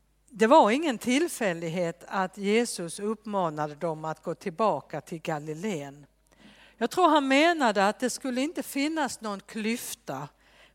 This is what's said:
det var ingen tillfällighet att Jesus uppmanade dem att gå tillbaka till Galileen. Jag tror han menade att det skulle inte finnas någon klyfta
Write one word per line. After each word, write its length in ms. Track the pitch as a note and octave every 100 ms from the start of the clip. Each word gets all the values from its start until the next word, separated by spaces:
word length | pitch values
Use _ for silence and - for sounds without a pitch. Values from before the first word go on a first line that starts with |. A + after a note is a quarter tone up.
| _ _ _
det 180 | A3 A3
var 240 | D#4+ A3
ingen 260 | B3+ E4 G#3+
tillfällighet 1040 | A#3 B3+ E4+ - G#3 E3+ E3+ F3 E3+ E3+ -
att 300 | G3+ F#3 -
Jesus 600 | G3 A3 A#3+ - E3+ -
uppmanade 760 | G#3 A3 G#3+ G3+ E3+ D3+ D3+ D3
dem 300 | E3+ D#3 D#3
att 180 | D#3
gå 120 | - E3
tillbaka 680 | F#3+ D#3+ A3 D3 - D3+
till 200 | - E3
Galileen. 840 | E3+ D3+ D#3 D#3 A3 E3 C#3+ C#3+ C#3+ _ _ _ - - - -
Jag 120 | A#3
tror 200 | - F4
han 180 | D4+ C4+
menade 600 | C4+ E4 E4 B3 G#3 G3
att 120 | G#3
det 100 | B3
skulle 320 | - C4+ B3
inte 220 | D4 F4+
finnas 580 | - C#4 D4 D#4+ C4+ -
någon 180 | A3 G3
klyfta 880 | - A3 G#3+ A#3+ - - - C3+ C#3+ _ _ - -